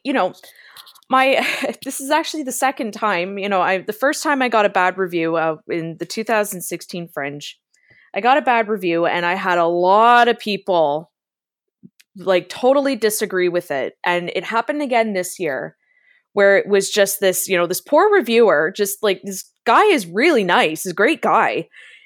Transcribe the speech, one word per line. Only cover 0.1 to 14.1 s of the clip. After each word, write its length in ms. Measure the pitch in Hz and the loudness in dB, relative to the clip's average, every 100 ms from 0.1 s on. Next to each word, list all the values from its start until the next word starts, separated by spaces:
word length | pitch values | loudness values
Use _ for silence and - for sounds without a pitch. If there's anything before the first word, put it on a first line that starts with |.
know, 180 | 262 180 - - - - - - - - | -2 -2 -6 -20 -20 -20 -20 -20 -20 -2
my, 360 | 262 262 254 262 - 262 226 | 0 2 2 -2 -4 -6 -8
<laughs> 60 | |
this 160 | 269 - | -10 -10
is 100 | 269 | -2
actually 340 | 302 311 311 | -2 -2 -6
the 80 | 262 | -8
second 400 | - 262 269 220 | -4 -4 -2 -8
time, 420 | 208 214 180 185 202 | -4 -2 -2 -4 -6
you 140 | 202 | -2
know, 100 | 190 | 0
I, 220 | 175 190 | 0 -2
the 100 | - | -4
first 300 | 208 269 311 | -2 -2 -2
time 180 | 320 277 | -2 -2
I 80 | 247 | 0
got 160 | 226 | 2
a 60 | 208 | 2
bad 260 | 190 185 185 | 2 0 0
review, 400 | 185 170 165 165 | -4 -2 -2 0
uh, 200 | 160 156 - | -2 -4 -6
in 300 | 170 165 160 | -6 -6 -10
the 80 | 170 | -10
two 180 | - | -8
thousand 380 | 220 220 208 185 | -2 -2 -2 -6
sixteen 440 | - 170 - 180 170 | -10 -12 -10 -12 -10
Fringe, 540 | - 139 147 - - _ _ _ _ _ | -8 -8 -8 -14 -20 _ _ _ _ _
I 80 | 202 | -2
got 160 | 233 285 | 2 2
a 40 | |
bad 260 | 285 233 208 | 2 0 0
review, 360 | 214 185 170 | -2 -2 0
and 220 | 170 175 175 | 0 0 -2
I 80 | |
had 240 | 185 190 175 | -2 0 0
a 80 | 170 | 2
lot 640 | 175 180 202 233 240 233 | 2 4 6 6 6 4
of 100 | 226 | 0
people, 720 | 214 190 - 180 151 151 165 _ _ _ _ _ _ _ - _ _ 196 | -2 -6 -2 2 2 0 -6 _ _ _ _ _ _ _ -20 _ _ -10
like, 320 | 180 185 180 | 0 0 0
totally 480 | - 247 277 277 247 | -2 2 2 2 0
disagree 520 | 214 208 202 185 175 | -2 -2 -4 -2 0
with 220 | 175 175 | -2 -4
it. 280 | 139 113 - | -6 -6 -6
And 260 | 180 | -2